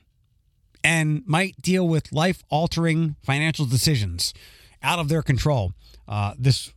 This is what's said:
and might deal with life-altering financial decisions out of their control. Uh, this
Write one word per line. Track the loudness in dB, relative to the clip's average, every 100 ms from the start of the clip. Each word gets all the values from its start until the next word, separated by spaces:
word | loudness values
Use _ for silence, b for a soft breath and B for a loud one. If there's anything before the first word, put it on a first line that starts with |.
| _ _ _ _ _ _ _ _
and | 2 2 2 -2 0
might | 0 0 -4
deal | -2 0 2
with | 0 -2
life-altering | 0 0 -2 -4 -2 -2 0 2 2 0 -2
financial | -2 0 0 0 0
decisions | 2 2 0 -2 -4 -6 B B B B B
out | -4 -2
of | 0
their | 0
control. | 0 0 2 0 -2 -6 b b -8
Uh, | -4 -4 0
this | 0 0 -4